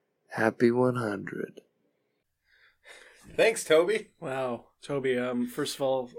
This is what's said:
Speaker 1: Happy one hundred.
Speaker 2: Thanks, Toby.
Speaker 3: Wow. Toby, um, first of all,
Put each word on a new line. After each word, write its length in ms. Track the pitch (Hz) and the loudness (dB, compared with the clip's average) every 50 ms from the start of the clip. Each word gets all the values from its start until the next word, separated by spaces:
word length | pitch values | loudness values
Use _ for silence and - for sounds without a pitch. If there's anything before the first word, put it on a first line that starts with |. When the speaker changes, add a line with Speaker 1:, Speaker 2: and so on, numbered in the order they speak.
| _ _ _ _ _ _ | _ _ _ _ _ _
Speaker 1:
Happy 400 | - - 110 110 - - 123 117 | -6 -2 0 0 2 4 4 4
one 260 | 120 123 127 127 123 | 4 4 2 2 2
hundred. 640 | - 117 107 101 98 - - - - - - - - - _ _ _ _ _ _ _ _ _ _ _ _ _ _ _ _ _ _ _ _ _ _ _ _ - - - - - - - - - - | 0 -2 -4 -4 -6 -6 -8 -8 -8 -8 -10 -12 -16 -20 _ _ _ _ _ _ _ _ _ _ _ _ _ _ _ _ _ _ _ _ _ _ _ _ -20 -20 -20 -20 -20 -20 -20 -20 -6 0
Speaker 2:
Thanks, 280 | - 180 226 220 - - | 2 4 4 4 2 2
Toby. 440 | - 160 156 175 190 220 220 - - _ _ | 4 6 6 6 4 0 -2 -4 -8 _ _
Speaker 3:
Wow. 460 | - 139 131 135 131 123 120 117 - _ _ _ - | -8 -6 -4 -4 -4 -4 -4 -6 -10 _ _ _ -10
Toby, 360 | - 143 139 127 131 123 123 | -6 -4 -2 0 0 0 0
um, 280 | 123 123 123 123 123 | 0 -2 -2 -2 -4
first 280 | 123 - 147 143 135 - | -4 -4 -4 -6 -4 -4
of 60 | - 139 | -2 -2
all, 280 | 131 131 131 123 123 - | 0 0 0 -2 -6 -10